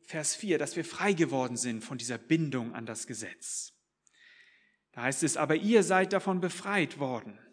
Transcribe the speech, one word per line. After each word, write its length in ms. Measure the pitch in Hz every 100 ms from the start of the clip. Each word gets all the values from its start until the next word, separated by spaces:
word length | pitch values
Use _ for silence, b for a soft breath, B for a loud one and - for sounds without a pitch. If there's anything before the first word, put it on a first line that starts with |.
Vers 340 | - 160 143
vier, 220 | - 208 151
dass 180 | 143
wir 80 | -
frei 300 | 156 - 196
geworden 420 | 175 147 131 127
sind 280 | 120 123 113
von 140 | 110 127
dieser 200 | 120 117
Bindung 560 | - 165 151 127 117
an 120 | 117
das 220 | 113 110 -
Gesetz. 720 | 110 104 - - - - _ _ _ _ b b b b b b b b -
Da 60 |
heißt 180 | 123 139
es, 160 | 151 135
„Aber 180 | 151
ihr 280 | 160 208 226
seid 280 | 175 185 190
davon 300 | 196 196 185
befreit 560 | 180 - 196 202 143 139
worden, 400 | 139 120 107 101 -